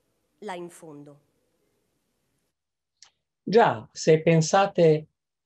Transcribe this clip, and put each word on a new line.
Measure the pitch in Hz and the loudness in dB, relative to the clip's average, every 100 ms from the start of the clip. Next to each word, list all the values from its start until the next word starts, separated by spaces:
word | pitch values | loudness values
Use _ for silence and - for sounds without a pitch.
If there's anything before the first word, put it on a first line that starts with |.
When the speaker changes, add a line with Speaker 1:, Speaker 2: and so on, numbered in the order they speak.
| _ _ _ _ | _ _ _ _
Speaker 1:
là | 208 | -16
in | 180 170 | -14 -16
fondo. | - 160 147 143 143 _ _ _ _ _ _ _ _ _ _ _ _ _ _ _ _ _ _ _ _ _ _ | -20 -20 -20 -20 -20 _ _ _ _ _ _ _ _ _ _ _ _ _ _ _ _ _ _ _ _ _ _
Speaker 2:
Già, | - 214 175 113 - | -2 0 2 -2 -12
se | - 165 156 | -6 0 2
pensate | 165 165 156 196 196 185 165 151 - _ _ _ | 2 0 2 0 0 2 2 2 -4 _ _ _